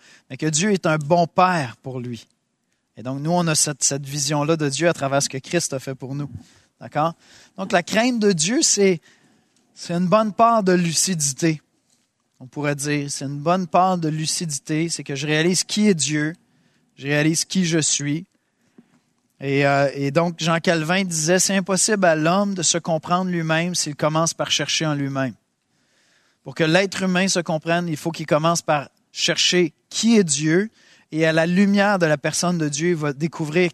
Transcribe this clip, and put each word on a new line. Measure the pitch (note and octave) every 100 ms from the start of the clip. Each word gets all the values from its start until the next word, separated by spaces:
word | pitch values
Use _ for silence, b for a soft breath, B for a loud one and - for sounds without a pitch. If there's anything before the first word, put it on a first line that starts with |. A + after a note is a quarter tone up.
| b b b
mais | C3
que | D#3
Dieu | D3 G#3
est | F#3+ E3+
un | D#3
bon | C#3+ F3 E3
père | - F#3 F3 B2 -
pour | C3+ B2+
lui. | B2 A2+ - _ _ _ _ _ _ -
Et |
donc, | B2 C#3
nous, | D3+
on | F3 E3
a | D3+
cette, | - C#3+
cette | - C#3+ C#3
vision-là | D3 C#3 D3 D3 E3
de | D3
Dieu | C#3 E3+
à |
travers | D#3+ C#3 C#3
ce | -
que | C3+
Christ | - - -
a | C3+
fait | C3+ C3
pour | C3
nous, | C#3+ C#3+ G#2+ B B B -
d'accord ? | A2+ D3 D#3+ - b b b -
Donc, | F#3+
la | F#3
crainte | E3+ G3 B3 A#3+
de | G#3
Dieu, | F3 E3 C4+
c'est, | - G3+ G3 E3+ b b b b b b _ -
c'est | -
une | F3 F3+
bonne | G#3+ A3
part | F#3 A#3 A3+
de | F#3
lucidité, | F3+ E3+ D3 - E3+ C#3 C3+ E3 D#3 _ _ _ _ _ _ _ -
on | B2+
pourrait | D3+ D3 C#3+
dire. | D3 D3 C#3+
C'est | - C#3
une | C#3+
bonne | D3 F#3 F3
part | F3+ F#3 F3+
de | D#3
lucidité, | D#3 D#3 - F3 C#3 - D#3 E3+
c'est | D#3 C#3+
que | C#3
je | D3
réalise | D3+ E3+ F3+
qui | - G#3 G#3+
est |
Dieu, | E3+ C3+ D3+ D3+ F3 _ _ _ _ _ -
je | C3+
réalise | D3 D#3 E3 -
qui | F#3+ F3
je | E3
suis. | D3 - C#3+ D3+ F#3 _ b b b b b b b _ _ -
Et, | C#3 C#3 C#3
euh, | C#3 C#3
et | C#3 C#3
donc, | D3 F3 E3
Jean | D#3+ E3
Calvin | F#3 E3+ D#3 F#3
disait, « | F#3+ D#3+ D#3 F3+
C'est | F#3+ G3
impossible | F#3 F#3 - G#3+ F3+
à | D#3
l'homme | D#3 F#3+ G3+
de | F#3+
se | D3+ E3+
comprendre | F3 D#3+ - F3+ F#3
lui-même | F3 D#3+ D#3+ F3 E3+
s'il | D3+ C#3+
commence | D#3 D#3+ E3
par | - D3
chercher | - D3 - D#3+
en | C#3+
lui-même. » | C#3 C3+ C3 F#2+ _ _ _ _ _ _ _ _ _ _ D3
Pour | C3+
que |
l'être | D#3+ F3 G3+ -
humain | F#3+ F3+ F#3+
se | F3+
comprenne, | E3 D#3+ E3 E3+ F3
il | D3+
faut | E3+
qu'il | E3 D#3
commence | D3+ E3 E3+
par | - D3+ B2+ _ _
chercher | - - D#3+ - F3+ E3+ - -
qui | - A3 A3+
est |
Dieu, | E3+ C#3+ D#3 E3+ A3 b b b b
et | D#3 D#3+
à |
la | D#3+ E3
lumière | F3+ G3+ G3+ G3+ G3
de | D#3+
la | D3+
personne | D#3 - F3 F3
de | D3+
Dieu, | C#3+ F3
il | E3
va | D3+
découvrir | C3+ D#3+ - D3+ E3 F3